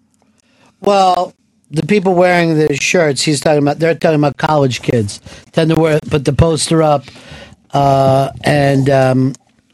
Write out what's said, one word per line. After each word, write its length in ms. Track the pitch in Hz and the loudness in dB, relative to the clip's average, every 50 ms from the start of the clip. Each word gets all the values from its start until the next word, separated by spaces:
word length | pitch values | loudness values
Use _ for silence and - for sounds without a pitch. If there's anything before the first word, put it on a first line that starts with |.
| _ _ _ _ _ _ _ _ _ _ _ _ _ _ _ - | _ _ _ _ _ _ _ _ _ _ _ _ _ _ _ -4
Well, 540 | 190 202 202 196 190 185 180 180 180 151 - _ _ _ _ _ _ - | -2 0 2 2 2 2 2 0 -2 -6 -10 _ _ _ _ _ _ -10
the 160 | 143 156 165 | -6 -4 -2
people 280 | 151 208 208 175 190 185 | 0 0 0 0 0 2
wearing 400 | 175 180 180 180 175 170 165 160 151 | 2 2 4 2 2 0 0 0 0
the 180 | 156 147 143 | 0 0 -2
shirts, 460 | 135 - - - 180 165 151 135 - | -2 -2 0 0 0 0 0 -2 -2
he's 180 | - 160 151 135 | -2 -4 -2 -2
talking 220 | - 165 151 147 | 0 0 0 2
about, 160 | 143 143 147 - | 0 -2 -2 -2
they're 160 | 160 165 165 | -2 -2 -2
talking 260 | 156 - 170 156 147 | -2 -2 0 0 0
about 160 | 147 143 123 | 0 -2 -2
college 460 | - - 151 156 147 139 131 117 - | -2 -2 0 0 0 0 0 -2 -4
kids 400 | - - 127 120 107 101 - - - - - - - - | -4 -2 -2 -2 -2 -4 -8 -12 -18 -20 -20 -20 -16 -8
tend 180 | - 165 165 156 | -4 -2 0 0
to 100 | 160 156 | 2 0
wear, 180 | 160 160 151 151 - - | 0 0 0 -2 -2 -2
put 160 | 151 151 131 | -4 -4 -2
the 80 | 151 139 | -2 0
poster 480 | - 165 165 160 147 - - 170 160 | 0 0 0 0 -2 -2 0 0 2
up, 220 | 160 151 147 143 - - - - - - - - - - - _ _ _ | 2 2 0 0 -4 -8 -20 -20 -20 -20 -20 -20 -20 -20 -20 _ _ _
uh, 580 | - 143 143 139 135 139 135 135 131 135 139 135 - - - | -2 0 2 2 2 2 2 2 2 2 0 -2 -6 -6 -2
and, 440 | - 147 147 139 139 139 135 131 139 | 0 0 2 2 2 2 0 2 2
um, 420 | 139 135 131 131 131 131 131 135 - - _ _ _ _ _ _ | 2 2 2 2 0 0 0 -2 -4 -8 _ _ _ _ _ _